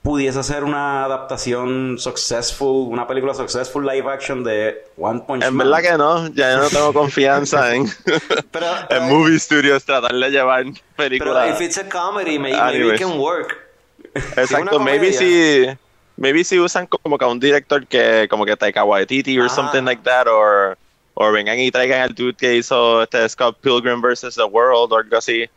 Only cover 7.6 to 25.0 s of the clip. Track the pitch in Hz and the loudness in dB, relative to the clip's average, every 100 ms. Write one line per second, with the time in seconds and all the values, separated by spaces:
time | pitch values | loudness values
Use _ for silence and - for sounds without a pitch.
7.6 | 123 120 127 - - 160 - - - 160 | 2 0 -2 -4 -2 -2 -2 -4 -4 -6
8.6 | 170 175 - 131 127 147 160 160 - 151 | -4 -6 -2 -2 2 4 4 2 2 2
9.6 | 139 139 - 139 120 123 131 139 127 131 | 4 2 2 -2 0 0 0 2 2 0
10.6 | 127 - _ - 143 127 143 127 120 107 | -2 -10 _ -6 -2 -2 0 0 0 -2
11.6 | 175 - 196 185 175 202 175 151 139 135 | -4 -6 -8 -6 -4 -4 -4 -4 -2 0
12.6 | 123 135 120 107 185 160 143 170 - - | 0 2 0 0 -2 -2 -2 -2 -6 -12
13.6 | - _ _ _ - 139 - - 127 143 | -14 _ _ _ -12 -10 -8 -2 0 0
14.6 | 180 214 135 143 185 196 185 175 160 143 | 0 0 2 2 2 2 4 4 4 4
15.6 | 127 135 _ _ _ - 135 151 170 185 | 2 -2 _ _ _ -6 0 0 2 2
16.6 | 175 185 180 - 160 147 127 120 143 143 | 2 -2 -4 -6 -2 0 0 0 2 2
17.6 | 139 143 127 127 117 113 107 107 104 107 | 2 -2 0 2 4 4 2 0 0 0
18.6 | 104 101 104 101 92 135 135 131 123 131 | 0 0 2 2 0 -2 -2 0 0 0
19.6 | 143 139 127 123 117 127 120 110 107 101 | -2 -2 -2 -4 0 2 4 4 4 4
20.6 | 98 95 _ _ _ - 107 107 104 117 | 0 -4 _ _ _ -2 0 0 0 -2
21.6 | 127 127 127 131 127 120 127 123 127 120 | 0 0 0 0 -2 -4 -6 -2 0 0
22.6 | 120 131 117 117 113 127 113 - 123 110 | 0 2 2 2 0 0 -2 0 -2 -2
23.6 | 135 123 120 120 120 120 127 117 110 104 | -2 0 0 -2 -2 -2 -6 -4 0 2
24.6 | 123 120 117 113 | 2 4 2 0